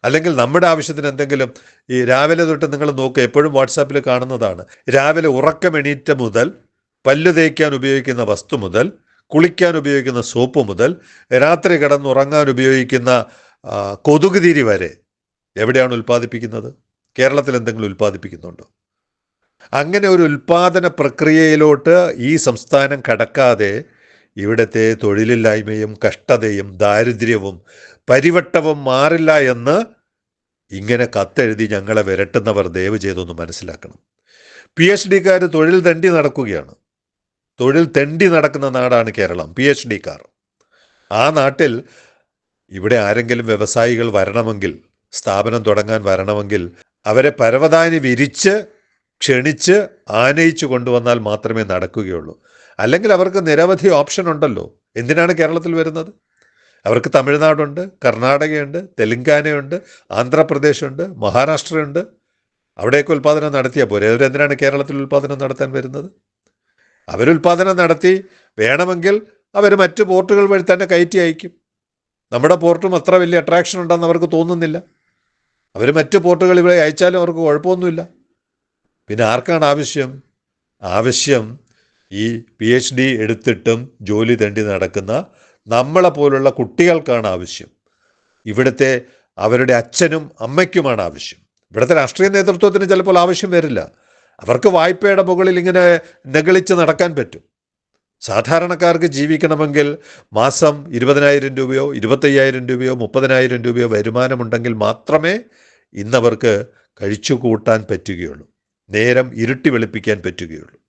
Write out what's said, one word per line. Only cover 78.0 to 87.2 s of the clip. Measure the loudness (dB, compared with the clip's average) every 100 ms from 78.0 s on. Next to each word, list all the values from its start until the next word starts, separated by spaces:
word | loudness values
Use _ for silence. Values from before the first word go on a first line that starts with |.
| -10 _ _ _ _ _ _ _ _ _ _
പിന്നെ | -2
ആർക്കാണ് | 0 0 -2 0 0
ആവശ്യം? | 0 -4 -6 -6 -8 _ _ _ _ _ _
ആവശ്യം | -6 -2 0 -2 0 0 -2 -14 _ _ _ _ _
ഈ | -6 -6 -6 -12 _
പി | 2
എച്ച് | 2 0 -2
ഡി | -2 0
എടുത്തിട്ടും | -2 -2 -2 -2 0 -2 -4 _
ജോലി | -4 -2 0 0
തേണ്ടി | 0 -2
നടക്കുന്ന | -4 -4 -4 -6 -6 -6 -8 _ _ _ -4
നമ്മളെ | -2 0 2 2
പോലുള്ള | 2 0 2 0
കുട്ടികൾക്കാണ് | 0 -6 0 2 2 0 -2